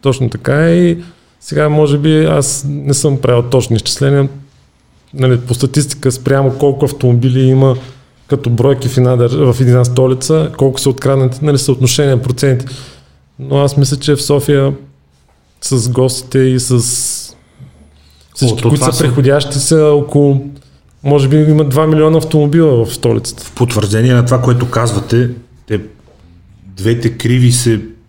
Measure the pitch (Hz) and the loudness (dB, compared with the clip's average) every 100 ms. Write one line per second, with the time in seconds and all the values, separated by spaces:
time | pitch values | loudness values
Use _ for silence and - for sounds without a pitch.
0 | 139 127 123 - - 139 165 170 175 170 | -2 -2 -2 -4 -2 0 2 2 2 0
1 | 175 - _ _ - 147 151 151 151 147 | -6 -20 _ _ -8 -2 0 2 2 2
2 | 147 156 156 156 131 - 139 143 139 135 | 2 2 2 0 -2 -6 -6 -6 -4 -2
3 | 147 135 139 123 120 131 - 113 - - | 0 0 0 0 2 0 0 -2 -2 -2
4 | 139 139 139 - - _ _ _ _ _ | 0 2 0 -4 -20 _ _ _ _ _
5 | _ 143 131 123 - 120 135 135 143 - | _ -2 0 0 -2 -4 -2 -2 -4 -4
6 | 135 127 - 135 139 127 143 143 143 - | -4 -4 -2 0 0 0 -2 0 -2 0
7 | 131 120 127 127 131 131 135 127 - - | 0 2 2 2 2 4 2 0 -6 -20
8 | _ _ _ 143 127 117 143 135 123 - | _ _ _ -4 -2 0 2 0 -2 0
9 | 123 123 120 139 143 120 127 123 123 123 | 2 2 0 2 0 2 2 4 2 2
10 | 131 127 - 160 156 - 135 123 - 127 | 0 0 0 0 0 0 -2 0 -2 -2
11 | 135 135 131 123 151 139 - 131 127 - | 0 0 0 -2 -2 0 0 0 0 0
12 | 143 127 123 123 143 123 - - - - | 0 0 -2 -2 0 -2 -4 -12 -18 -20
13 | _ _ _ _ 131 139 143 143 135 139 | _ _ _ _ -4 0 0 2 0 0
14 | - 143 - 143 143 143 139 139 - _ | -2 -2 0 -2 2 0 0 -4 -12 _
15 | _ _ _ _ _ _ - 131 113 127 | _ _ _ _ _ _ -4 -2 0 0
16 | 127 127 - 135 131 127 123 123 117 - | 0 -2 -4 0 2 0 0 -2 -2 -4
17 | - - - - _ _ - - - _ | -6 -8 -14 -20 _ _ -20 -20 -20 _
18 | _ _ _ - 123 110 117 143 127 123 | _ _ _ -2 -2 0 0 0 0 0
19 | - 123 131 139 139 139 - 160 151 147 | 0 2 2 2 0 -4 0 2 4 2
20 | 147 147 143 139 143 139 _ _ _ _ | 0 2 2 2 -4 -16 _ _ _ _
21 | 143 143 135 151 151 151 147 131 156 156 | 0 2 2 2 4 2 2 0 2 2
22 | 156 160 156 156 147 165 160 123 113 - | 4 2 0 0 2 2 4 2 0 -2
23 | - 113 113 - - - 123 110 101 107 | -2 -2 -4 -14 -16 -4 -2 0 -2 0
24 | 123 123 120 127 123 123 123 - 120 - | 2 2 2 0 2 0 0 -2 -2 -4
25 | - 117 120 120 - - - 107 - - | -2 0 0 -4 -16 -20 -8 -8 -8 -20
26 | - _ - - _ - - 95 104 117 | -20 _ -20 -20 _ -20 -20 -6 -2 0
27 | 120 - 113 123 123 123 117 110 104 - | -2 -4 -2 2 2 2 0 -2 -4 -18